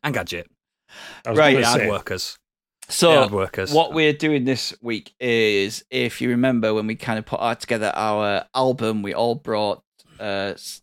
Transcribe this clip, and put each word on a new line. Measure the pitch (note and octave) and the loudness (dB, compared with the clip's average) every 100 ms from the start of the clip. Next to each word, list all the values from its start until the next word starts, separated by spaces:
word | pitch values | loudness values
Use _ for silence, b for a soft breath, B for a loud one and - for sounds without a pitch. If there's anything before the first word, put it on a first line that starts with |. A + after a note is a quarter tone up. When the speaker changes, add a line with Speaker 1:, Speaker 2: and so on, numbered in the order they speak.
Speaker 1:
and | D3 A2+ | -4 -4
Gadget. | E2+ F2 E2+ _ _ _ _ B B B - | -6 -8 -12 _ _ _ _ B B B -2
Speaker 2:
I | |
was | A2+ | 4
Speaker 3:
Right. | D3+ | 6
Speaker 2:
gonna | C3 A#2 | 6 4
Speaker 1:
Hard | A#2+ | 2
Speaker 2:
say. | G2+ | 2
Speaker 1:
workers. | G2 - F#2 - - _ _ _ _ - | -2 -4 -8 -8 -12 _ _ _ _ -10
Speaker 3:
So | - E3+ D3+ | 2 6 6
Speaker 1:
Hard | A2 | 6
workers. | G2+ F#2+ - F#2+ | 2 -2 -4 0
Speaker 3:
what | D3 E3 | 2 2
we're | D#3 D#3 | 2 2
doing | D3 D#3 D3 B2+ | 2 0 0 0
this | C3 - - | -2 -4 -8
week | A#2 A2+ - _ | -8 -8 -10 _
is, | B2 A#2 A2 G2+ G2 - - | 0 2 4 2 0 -4 -8
if | B2+ A#2+ - | -4 -4 -2
you | B2 | -2
remember | A#2+ C3 B2 A2 | 2 2 2 0
when | G#2+ G#2+ | 0 -2
we | A2 | -6
kind | - A2 | -4 -6
of | - | -4
put | - | -4
our, | A#2 A2+ | -4 -4
together | - A2+ G#2 - | -4 -2 -2 -2
our | G#2+ G#2+ G#2 G2 - B2+ | -2 -2 -2 -4 -4 -2
album, | C3 B2+ A2 A2 | 0 0 -2 -2
we | G2+ | -4
all | - A#2 A#2 | -2 -2 -4
brought, | - G#2+ G#2 - _ _ _ - | -4 -4 -2 -4 _ _ _ -12
uh, | G#2+ G2 G2 | -6 -4 -6
s-, | - - - | -8 -14 -16